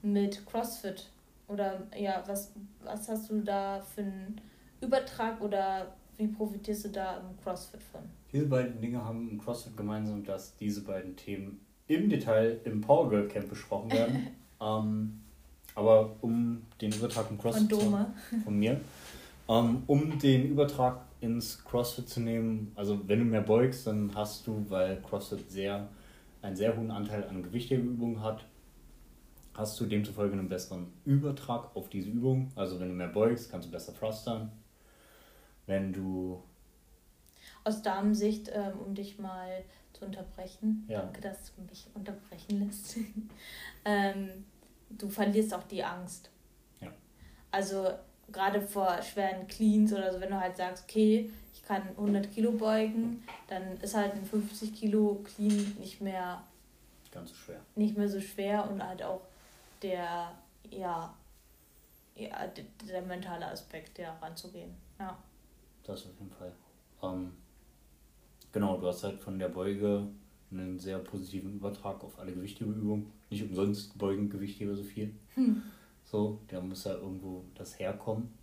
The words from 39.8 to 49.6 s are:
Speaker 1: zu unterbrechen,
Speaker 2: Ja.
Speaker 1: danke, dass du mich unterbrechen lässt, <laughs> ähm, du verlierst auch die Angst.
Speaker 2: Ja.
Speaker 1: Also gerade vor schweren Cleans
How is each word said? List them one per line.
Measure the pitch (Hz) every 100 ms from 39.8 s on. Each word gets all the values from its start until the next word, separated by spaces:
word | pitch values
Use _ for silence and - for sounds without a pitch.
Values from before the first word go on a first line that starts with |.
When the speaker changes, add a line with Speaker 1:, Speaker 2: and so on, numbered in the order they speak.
| -
Speaker 1:
zu | - 196
unterbrechen, | 196 185 - 185 - 214 214 -
Speaker 2:
Ja. | 202
Speaker 1:
danke, | 185 -
dass | 202 196 - -
du |
mich | 190 - -
unterbrechen | 214 196 196 - 175 - 202 202
lässt, | - - 233 214 214 - -
<laughs> | - - - - 208
ähm, | 208 196 196 196 190 202 - - - -
du | 214 202
verlierst | 202 202 208 220
auch | 185
die | - 190
Angst. | - 180 180 - - _ - - _ -
Speaker 2:
Ja. | - - - _ - - -
Speaker 1:
Also | 196 196 196 190 185 - - -
gerade | 190 196 208
vor | 202 202 190 175
schweren | - - 196 185 196
Cleans | -